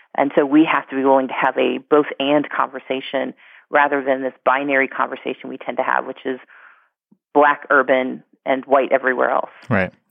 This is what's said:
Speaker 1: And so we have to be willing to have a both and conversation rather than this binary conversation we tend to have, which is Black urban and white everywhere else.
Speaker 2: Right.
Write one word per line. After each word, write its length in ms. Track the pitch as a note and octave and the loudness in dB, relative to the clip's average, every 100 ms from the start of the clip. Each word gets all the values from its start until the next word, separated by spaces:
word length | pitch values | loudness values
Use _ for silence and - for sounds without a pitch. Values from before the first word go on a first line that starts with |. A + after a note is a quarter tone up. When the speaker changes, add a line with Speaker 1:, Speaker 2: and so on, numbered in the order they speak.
| _ - | _ -4
Speaker 1:
And 160 | C#3 E3 | 0 2
so 100 | C#3+ | 4
we 220 | D3 D#3+ | 4 4
have 200 | C#3+ - | 0 -2
to 60 | C3+ | -2
be 80 | C3+ | 2
willing 220 | C3+ C3 | 2 2
to 60 | |
have 240 | - C3+ C3 | -2 -2 0
a 200 | B2+ B2+ - | -2 -2 0
both 180 | D3 C#3+ - | 2 2 -4
and 300 | C3+ D3 C#3+ | 0 0 0
conversation 840 | - B2+ C3+ - C3 - C3+ C3 - - - _ | -4 -4 -4 -8 -8 -4 -6 -6 -10 -20 -20 _
rather 340 | D3 C#3+ C#3+ | 0 2 0
than 200 | C3 C3+ | 0 -2
this 100 | C3 - | -2 -2
binary 440 | - C3 C#3+ C3+ C3 | 0 0 0 0 0
conversation 600 | - C3 C3 C3 C3+ C3 | -2 -6 -6 -10 -12 -12
we 100 | C3 | -12
tend 200 | - B2+ | -10 -6
to 60 | |
have, 220 | C3 B2+ C3 | -2 -2 -2
which 200 | B2+ C3 | -10 -8
is 140 | B2+ - - - _ _ _ _ _ _ | -10 -12 -20 -20 _ _ _ _ _ _
Black 320 | D3 D3 D3 - | 2 2 2 0
urban 540 | C#3+ C3 C3 B2+ B2 _ _ - | 0 2 0 0 -8 _ _ -4
and 200 | C3+ C3 | -4 2
white 260 | C#3 B2 | 0 2
everywhere 380 | C3 B2+ B2+ B2+ | 0 0 0 0
else. 220 | C#3 - - - | -2 -4 -14 -2
Speaker 2:
Right. 240 | G#2 F#2 - _ | -2 -2 -6 _